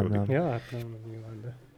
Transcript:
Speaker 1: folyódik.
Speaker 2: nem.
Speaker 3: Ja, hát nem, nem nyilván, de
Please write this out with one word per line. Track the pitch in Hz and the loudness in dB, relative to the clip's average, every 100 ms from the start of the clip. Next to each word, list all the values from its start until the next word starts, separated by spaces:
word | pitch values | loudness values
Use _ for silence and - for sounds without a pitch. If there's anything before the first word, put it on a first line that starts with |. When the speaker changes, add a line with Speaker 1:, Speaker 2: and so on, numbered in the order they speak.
| 101 | 8
Speaker 1:
folyódik. | 104 104 | 4 4
Speaker 2:
nem. | |
Speaker 3:
Ja, | 139 170 | 4 4
hát | 117 - | 0 -4
nem, | 120 | -6
nem | 117 110 113 | -6 -8 -10
nyilván, | 113 113 110 | -10 -10 -10
de | 120 123 - | -10 -10 -16